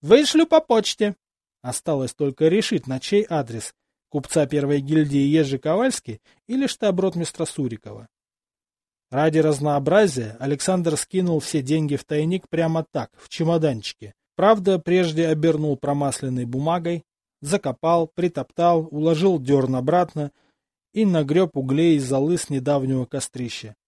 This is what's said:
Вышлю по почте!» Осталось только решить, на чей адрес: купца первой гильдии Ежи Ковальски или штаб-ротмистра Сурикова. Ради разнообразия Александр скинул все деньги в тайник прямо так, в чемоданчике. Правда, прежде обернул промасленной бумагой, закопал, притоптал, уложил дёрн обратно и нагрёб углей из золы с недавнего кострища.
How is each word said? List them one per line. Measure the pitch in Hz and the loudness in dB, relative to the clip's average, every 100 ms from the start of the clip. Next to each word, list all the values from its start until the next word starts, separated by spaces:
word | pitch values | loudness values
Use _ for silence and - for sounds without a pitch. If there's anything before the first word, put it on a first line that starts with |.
Вышлю | 143 240 294 311 320 | 6 6 6 2 4
по | 320 | 2
почте!» | 311 226 208 - 208 190 _ _ _ _ | 4 0 0 -2 -2 -2 _ _ _ _
Осталось | 151 - - 143 131 | -10 -8 -4 -2 -2
только | - 143 135 160 | -4 -4 2 2
решить, | 196 - 185 127 | 2 0 -4 -4
на | 131 | -8
чей | - 202 214 | 0 0 0
адрес: | 156 123 113 - _ _ _ _ | -2 -4 -8 -12 _ _ _ _
купца | 147 135 165 143 | -8 -2 0 0
первой | 147 139 147 | 0 0 -2
гильдии | 139 156 147 139 | 0 0 2 2
Ежи | 139 160 143 135 | 2 2 0 -2
Ковальски | 151 180 262 - - 107 _ _ - | -2 0 0 -2 -10 -16 _ _ -6
или | 254 269 | -4 -4
штаб-ротмистра | - 208 185 190 175 165 - 156 | -2 -2 0 -2 -2 -8 -6 -8
Сурикова. | - 131 113 107 107 113 _ _ _ _ _ _ _ _ _ _ | -4 -6 -6 -14 -20 -20 _ _ _ _ _ _ _ _ _ _
Ради | 131 156 156 | 0 2 2
разнообразия | 156 143 147 143 139 190 208 127 110 107 | 2 0 0 0 2 2 2 -2 -8 -8
Александр | 131 143 - 185 165 151 | -6 -4 -2 0 0 -2
скинул | - 185 180 160 | -4 -2 0 -2
все | - 156 | -2 -6
деньги | 131 156 151 143 | -2 -2 0 -4
в | |
тайник | - 151 156 185 - | -4 -2 -2 -4 -4
прямо | 165 165 160 156 | -2 0 -2 -4
так, | 143 110 _ | -6 -8 _
в | - | -20
чемоданчике. | - 160 165 156 117 - - 104 _ _ - | -4 0 2 0 -2 -8 -14 -20 _ _ 0
Правда, | 190 220 190 185 | 4 4 4 0
прежде | 175 180 175 156 165 | 2 2 2 0 0
обернул | 160 165 156 151 139 | 2 2 2 0 -2
промасленной | 139 143 143 127 135 127 120 | -2 -2 -2 -4 -6 -6 -4
бумагой, | 131 147 175 170 170 - _ _ _ | -4 -2 -2 -2 -6 -8 _ _ _
закопал, | 143 196 - - 165 170 160 | -4 -4 -2 -4 0 2 0
притоптал, | - 175 175 165 - 170 170 160 | -2 -4 -2 -8 0 2 2 0
уложил | 147 156 156 190 170 | -2 0 2 2 0
дёрн | 127 139 131 131 | 2 2 2 0
обратно | 127 175 175 156 147 _ _ _ _ _ _ | 2 2 0 -4 -8 _ _ _ _ _ _
и | - 214 | 0 2
нагрёб | 170 139 160 180 143 | 2 2 2 2 -2
углей | 131 139 170 156 | -2 2 4 2
из | 127 | 2
золы | 135 147 175 | 0 0 0
с | - | -2
недавнего | 139 127 143 131 131 123 | -4 0 0 0 -2 -2
кострища. | 139 - 127 120 - 107 107 | -6 -8 -10 -10 -10 -14 -20